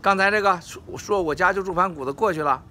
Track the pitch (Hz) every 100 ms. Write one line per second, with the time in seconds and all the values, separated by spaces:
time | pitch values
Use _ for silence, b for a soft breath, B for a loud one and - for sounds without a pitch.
0 | 196 196 196 214 202 175 - - - -
1 | - 202 160 147 185 196 190 175 190 156
2 | 131 139 214 160 147 131 -